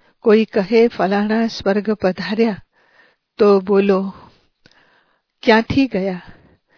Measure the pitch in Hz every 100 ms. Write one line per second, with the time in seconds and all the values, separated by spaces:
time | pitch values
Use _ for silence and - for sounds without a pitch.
0 | _ _ - 220 220 226 185 233 233 -
1 | 180 202 208 220 226 - 196 202 202 214
2 | 185 180 175 220 226 185 - _ _ _
3 | _ _ _ - 208 196 185 196 202 190
4 | 196 - - _ _ _ _ _ _ _
5 | _ _ _ _ - 220 226 269 269 196
6 | 196 180 - - _ _ _